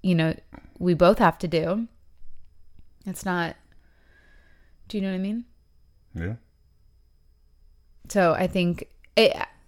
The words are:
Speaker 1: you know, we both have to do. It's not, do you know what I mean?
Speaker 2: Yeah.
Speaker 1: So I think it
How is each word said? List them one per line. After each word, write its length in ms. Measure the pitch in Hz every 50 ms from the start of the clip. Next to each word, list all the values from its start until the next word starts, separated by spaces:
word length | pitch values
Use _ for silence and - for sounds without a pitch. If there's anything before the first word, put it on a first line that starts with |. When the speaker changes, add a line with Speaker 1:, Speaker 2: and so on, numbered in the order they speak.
| -
Speaker 1:
you 120 | 180 180
know, 220 | 165 160 160 160 - - - - - _ - - -
we 160 | - 180 175
both 240 | 156 180 170 202 -
have 200 | 233 170 160 -
to 100 | - 170
do. 400 | 160 160 160 165 185 214 233 - _ - - - - - - - - - - - _ - - - - - - - - _ _
It's 180 | 202 180 - -
not, 320 | 190 180 175 170 160 - _ _ _ - - _ _ _ _ _ _ _ _ _ _ - - _ _ - _ _ _ _ _ - -
do 100 | - 208
you 40 | 190
know 80 | 190
what 60 | 190
I 20 | 185
mean? 260 | 190 196 214 233 240 _ _ _ _ _ _ _ _ _ _ _ _ _ _
Speaker 2:
Yeah. 200 | - 85 92 113 117 _ _ _ _ _ _ _ _ _ _ _ _ _ _ _ _ _ _ _ _ _ _ _ _ _ - _ _ _ _ _ - - -
Speaker 1:
So 260 | - 208 185 170 156
I 120 | - 185
think 420 | 180 - 190 175 175 175 - - _ - _ - - _
it 180 | - 226 - - - - - - _ _